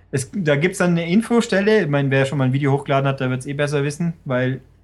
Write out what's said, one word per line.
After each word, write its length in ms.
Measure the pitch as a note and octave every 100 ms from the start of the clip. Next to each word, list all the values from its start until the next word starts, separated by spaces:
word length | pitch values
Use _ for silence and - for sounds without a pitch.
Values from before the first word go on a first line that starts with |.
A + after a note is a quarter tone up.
| _
es, 200 | C#3+ -
da 220 | G#3+ D#3 C#3+
gibt's 220 | F3+ F#3+
dann 120 | F3+
eine 160 | E3+ E3+
Infostelle. 720 | F#3+ A3+ A#3 A3+ F#3+ G3+ A3
Ich 60 | D#3+
meine, 220 | C#3+ C#3
wer 140 | C3+
schon 140 | C3+ D3
mal 60 |
ein 80 | C3
Video 180 | C3 C#3+
hochgeladen 340 | C#3 C#3 C#3 C#3+
hat, 120 | C3+
der 80 | B2+
wird's 160 | B2+ C#3+
eh 80 |
besser 300 | C#3+ D3 C#3+
wissen, 280 | C#3+ C#3+ E3+ E3 -
weil 340 | B2 B2+ C3+ - _